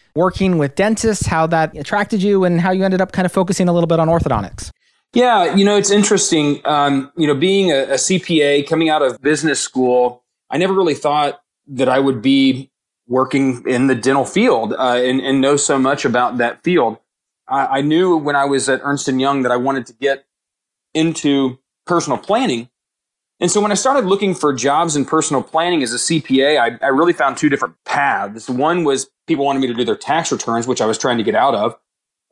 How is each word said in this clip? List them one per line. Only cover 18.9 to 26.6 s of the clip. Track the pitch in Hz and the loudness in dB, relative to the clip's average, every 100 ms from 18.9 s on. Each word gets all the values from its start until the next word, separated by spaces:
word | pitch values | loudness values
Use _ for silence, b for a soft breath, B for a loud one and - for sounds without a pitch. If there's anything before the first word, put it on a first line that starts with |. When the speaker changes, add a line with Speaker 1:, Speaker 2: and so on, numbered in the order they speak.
| 143 - | -4 -2
Speaker 2:
and | 131 | 0
Young | 135 139 | 0 0
that | 123 | 0
I | 123 | 0
wanted | 131 135 117 | -2 -4 -8
to | |
get | 113 135 135 _ _ _ _ _ _ _ | -4 -2 -2 _ _ _ _ _ _ _
into | 160 165 160 147 139 131 123 _ _ - | -2 -2 0 0 0 0 -4 _ _ -2
personal | 170 147 117 | -2 0 -6
planning. | - 220 247 120 123 _ _ _ _ _ _ - | -2 0 0 -4 -8 _ _ _ _ _ _ -4
And | 170 | -2
so | 208 | 0
when | 208 | 0
I | |
started | 196 262 277 185 | 0 0 0 0
looking | 196 202 | 0 0
for | 175 151 | 0 -2
jobs | 127 135 151 170 143 | 0 0 0 0 -2
in | |
personal | 131 156 151 135 | 0 -2 0 -2
planning | - 160 175 165 | -2 -2 0 -2
as | 117 | -2
a | 120 | -4
C | - 165 | -2 -2
P | - 131 | 2 2
A, | 143 | 4
I, | 147 | 2